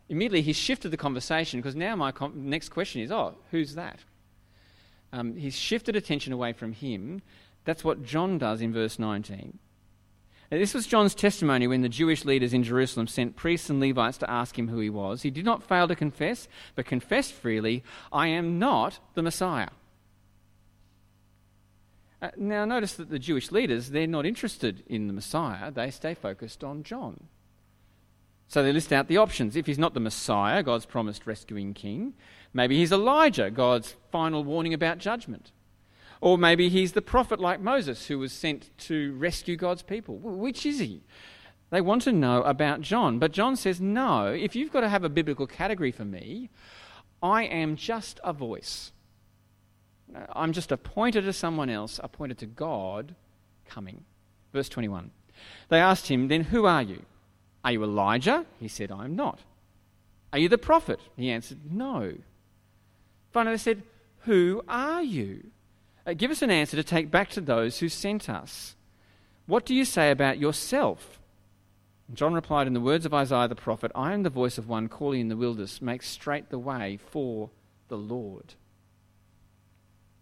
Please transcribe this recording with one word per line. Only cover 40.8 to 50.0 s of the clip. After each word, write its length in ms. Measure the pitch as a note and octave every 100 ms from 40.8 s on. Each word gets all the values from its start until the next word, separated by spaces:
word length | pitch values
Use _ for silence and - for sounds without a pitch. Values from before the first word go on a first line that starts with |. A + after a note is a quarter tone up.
| C3 E2+ _ - - - - _ -
They 100 | F3+
want 220 | F3+ A#3+
to 100 | C4
know 320 | F#3+ B2+ B2
about 360 | C#3+ C3+ D3 C#3+
John. 380 | C#3+ A#3 E3+ A#2
But 140 | D#3
John 240 | F3+ A#3+ C4
says, 240 | F#3+ F3+
"No, 460 | F#3+ A3+ C4 B2+ G2+
if 280 | D#3 G#3+
you've 160 | A#3 D4+
got 120 | C4+
to 60 | A3
have 140 | G3+
a 60 | E3
biblical 400 | D3+ D3+ C3+ C3+
category 420 | - G3 G3 C3+
for 140 | A#2
me, 440 | G#2 F2+ - G3+ B3+ _ - - - - - -
I 220 | F3+ A3
am 320 | A3+ E3 D#3
just 460 | D3+ - A3+ - -
a 100 | F3+
voice. 600 | D3+ A#2+ G2 - - - - _ _ _ _ _ _ _ _ _ _